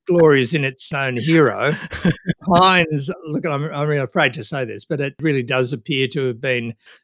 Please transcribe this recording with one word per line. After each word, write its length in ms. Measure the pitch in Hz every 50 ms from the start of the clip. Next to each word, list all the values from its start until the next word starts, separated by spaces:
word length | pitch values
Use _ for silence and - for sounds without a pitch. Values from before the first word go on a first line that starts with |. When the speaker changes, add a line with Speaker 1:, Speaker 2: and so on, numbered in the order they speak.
| _
Speaker 1:
glories 480 | - 180 170 165 156 143 135 127 117 160
in 100 | 156 139
its 280 | 135 131 - - - -
own 240 | 139 139 131 127
hero. 560 | 120 117 156 165 165 151 123 101 98 113 139 160 - - 170 - - - 180
Speaker 2:
<laughs> 320 | - - _ 185 165 - -
Speaker 1:
Hines, 680 | - 185 175 185 185 185 180 170 156 156 143 135 135 185 - -
look, 180 | 160 151 151 143
I'm, 200 | 165 147 139 147
I'm 240 | 156 147 143 147 151
really 140 | 147 143 135
afraid 300 | 131 - 185 156 139 123
to 100 | 160 -
say 200 | - - 139 131
this, 200 | 110 107 107 -
but 160 | _ 156 143
it 140 | 143 139 - _
really 220 | 143 160 143 135 123
does 300 | 117 131 127 127 123 147
appear 340 | 120 - - 147 131 135 123
to 180 | - 147 135
have 140 | 127 120 113
been 340 | 131 135 127 123 117 117 113 - _ - - _